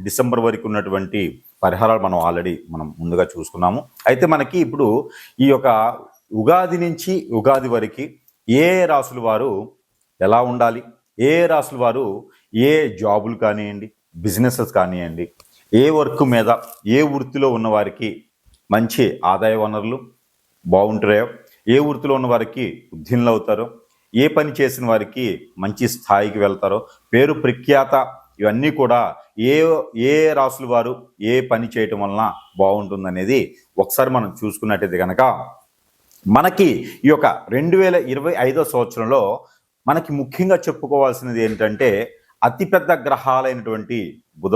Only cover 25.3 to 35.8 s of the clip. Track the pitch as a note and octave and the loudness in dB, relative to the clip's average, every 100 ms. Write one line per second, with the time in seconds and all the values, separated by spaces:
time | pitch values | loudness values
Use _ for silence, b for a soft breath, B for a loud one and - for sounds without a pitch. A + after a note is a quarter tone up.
25.3 | E2+ - - G2 G#2 B2 B2 - G2+ G#2+ | -6 -10 -8 -8 -4 -4 -4 0 2 2
26.3 | G#2 G2+ F#2+ G2 G#2 b b _ A#2 C#3+ | 0 0 0 -2 -2 b b _ 2 2
27.3 | D3+ B2+ B2 B2+ C#3 C3+ C3+ B2+ - _ | 2 -2 -2 2 2 4 0 -2 -8 _
28.3 | - G#2 A2+ D3 A2 B2 A#2+ G2 B B | -4 -2 0 0 0 2 2 0 B B
29.3 | - A#2+ D3+ D#3+ D#3 - A2+ B2+ D3+ D#3 | -4 0 2 2 0 -2 -4 0 2 2
30.3 | C#3+ C3+ C3 B2+ A#2+ A#2 B2+ - _ G#2+ | 2 0 -2 -2 0 0 -6 -14 _ 0
31.3 | B2+ B2+ A2+ A2+ A#2 A2 G2+ G2+ G2+ A2 | 0 0 -2 -2 -4 -2 -2 -4 -2 -4
32.3 | - - F2+ G2 G#2 G2 G2 F#2 F#2 F#2+ | -6 -12 0 2 2 -2 -8 -6 -4 0
33.3 | C3 - b b - F#2+ - B2+ B2+ G2+ | 0 0 b b -4 -2 0 0 0 -4
34.3 | - G#2+ - A2 G2 G2 F2+ F#2 F#2 B2+ | -6 -8 -6 -4 -2 -2 -2 -2 2 2
35.3 | F2+ - - _ _ | 0 -8 -18 _ _